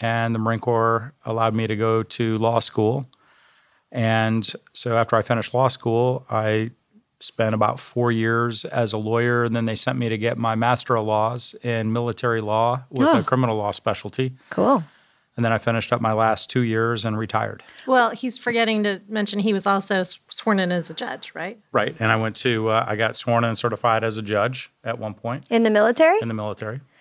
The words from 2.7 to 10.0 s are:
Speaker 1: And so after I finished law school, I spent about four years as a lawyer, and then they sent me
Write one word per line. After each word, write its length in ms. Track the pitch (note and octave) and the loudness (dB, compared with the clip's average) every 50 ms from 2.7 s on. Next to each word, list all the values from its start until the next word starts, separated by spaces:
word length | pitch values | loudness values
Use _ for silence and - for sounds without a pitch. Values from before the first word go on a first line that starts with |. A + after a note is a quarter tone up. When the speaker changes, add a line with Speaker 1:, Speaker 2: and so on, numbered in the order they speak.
| - A2+ G#2+ A2 B2+ C#3 B2+ - _ _ _ _ _ _ _ _ _ _ _ _ _ _ _ _ - | -2 0 0 2 0 -2 -4 -8 _ _ _ _ _ _ _ _ _ _ _ _ _ _ _ _ -4
Speaker 1:
And 560 | B2 A2+ A2+ A2+ A2+ A2 A2 A2+ A2+ G#2+ - - - _ _ - | -2 0 2 2 2 2 2 0 -2 -2 -4 -10 -10 _ _ -12
so 240 | - - B2 A2+ | -8 -4 0 2
after 200 | A#2 A2+ - A#2 | 2 2 4 4
I 60 | A2+ G#2 | 2 2
finished 300 | - A#2+ A2+ G#2 - - | 2 0 -2 -2 -2 0
law 140 | B2 C3+ B2+ | 2 2 2
school, 560 | - - - A#2+ A2+ A#2 B2 B2+ B2+ C#3 - - | 0 -2 -2 0 2 2 2 2 0 -2 -6 -4
I 400 | A#2 A2 A2 A2 G#2+ A2 A2 A#2+ - _ _ _ _ - _ _ _ - | -4 -2 0 0 0 0 -2 -4 -8 _ _ _ _ -20 _ _ _ -14
spent 360 | - - - - A2+ A2 A2 | -14 -12 -2 0 0 0 2
about 240 | G#2+ G#2+ A2+ B2+ C3+ | 2 2 2 0 -2
four 300 | - - - B2 A#2+ A#2+ A#2 | -10 -8 -2 0 2 2 2
years 520 | A2+ A2 A2+ A#2 A#2 A#2+ A#2+ A2+ - - | 2 2 2 2 2 0 0 -2 -4 -6
as 280 | - - B2 A#2 G#2 A2 | -4 0 0 0 0 -2
a 60 | G#2+ | -4
lawyer, 460 | G#2+ G#2+ A2+ A#2 A#2+ A#2+ A#2+ A#2+ A#2+ | -2 0 0 2 2 2 2 2 0
and 100 | A#2 A2+ | 0 0
then 100 | A#2 A2+ | 0 -2
they 80 | A2+ A2 | -2 -4
sent 220 | - - C3 C3 | -2 -4 -4 -2
me 100 | B2+ | -2